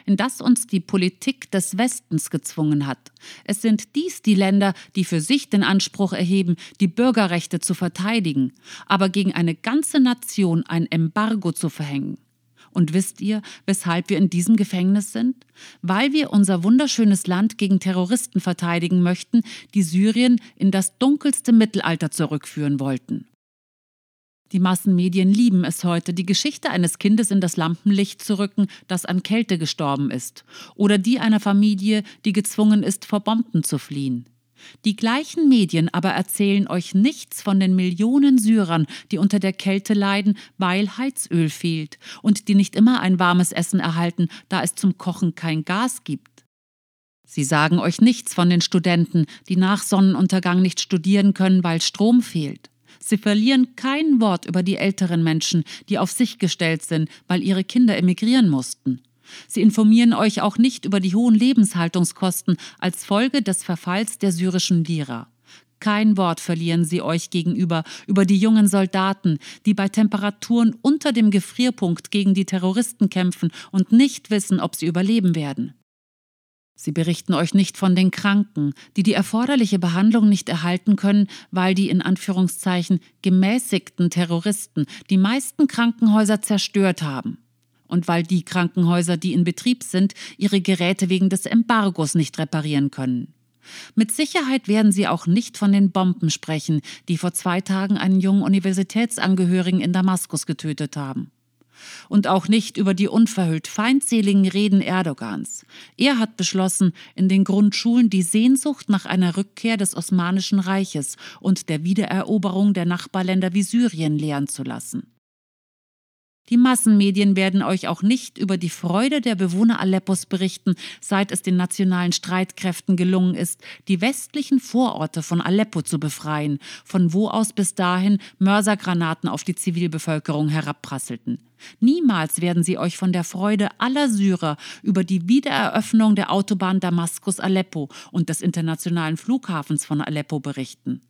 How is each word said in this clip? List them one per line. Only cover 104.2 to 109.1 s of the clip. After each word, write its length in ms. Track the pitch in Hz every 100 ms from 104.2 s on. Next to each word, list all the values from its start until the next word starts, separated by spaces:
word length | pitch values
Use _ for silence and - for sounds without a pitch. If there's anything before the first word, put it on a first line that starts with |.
| 202 196 190
Reden 320 | 190 208 196
Erdogans. 840 | - 185 170 131 113 87 - - - - - -
Er 220 | 269 254
hat 180 | 220 -
beschlossen, 560 | 175 190 185 - 185 - -
in 140 | - 185
den 160 | 196
Grundschulen 640 | 196 196 208 - 233 240 226
die 120 | 185
Sehnsucht 640 | 175 208 247 269 302 269 -
nach 180 | 196
einer 300 | -